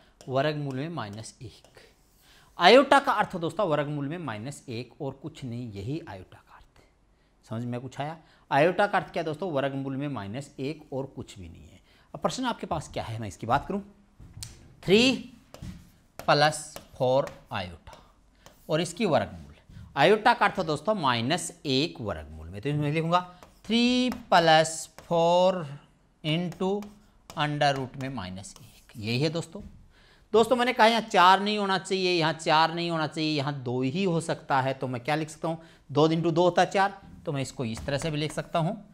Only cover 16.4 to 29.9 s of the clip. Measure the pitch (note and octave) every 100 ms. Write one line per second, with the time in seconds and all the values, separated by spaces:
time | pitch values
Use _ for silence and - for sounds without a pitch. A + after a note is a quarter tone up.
16.4 | D3 D3+ - - - - B2+ C3 D3 -
17.4 | - A2+ F2+ E2+ - - - _ _ _
18.4 | - _ - D#3+ F3 - G#3+ C3+ F#2+ E2+
19.4 | D2 - _ - - C#3 D3+ G#3 G#3+ A#3
20.4 | G3+ - D#3+ D3 - G#3+ C#3 A#2+ A#2 E3+
21.4 | - - D3+ C3 E3 E3 G#2+ D#2+ D2 D#2
22.4 | E2 G2 B2 D3 D3 D#3 D#3+ F3 F3+ -
23.4 | - _ - A3+ A#3+ B3 B3+ - - F#3
24.4 | E3 D#3 D#3+ - - - - E3+ E3+ F3
25.4 | F#3 F#3 D3 C#3+ - _ _ _ D#3 D#3+
26.4 | F3+ - F#3+ G3+ G3+ - _ _ _ -
27.4 | D3 D3 D3 C#3 B2+ C#3 C3 C3+ F#2 F#2
28.4 | - - - - _ - G#2+ A#2+ D#3 D3+
29.4 | - - - - -